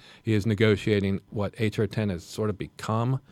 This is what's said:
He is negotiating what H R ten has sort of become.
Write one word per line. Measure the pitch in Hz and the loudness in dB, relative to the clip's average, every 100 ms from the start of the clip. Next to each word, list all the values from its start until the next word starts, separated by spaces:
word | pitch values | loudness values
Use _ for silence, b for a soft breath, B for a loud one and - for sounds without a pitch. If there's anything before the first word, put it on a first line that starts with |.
| B B | B B
He | - | -2
is | 110 113 | 0 2
negotiating | 104 110 101 - 104 98 98 - | 4 4 4 2 2 2 -2 -6
what | - 98 - | -4 -4 -2
H | 107 - | -2 0
R | 104 | -2
ten | - 104 | 0 -2
has | 85 - | -4 -8
sort | - 107 | -4 -4
of | 95 | -4
become. | - - - 110 120 135 B | -10 -8 -4 0 0 -2 B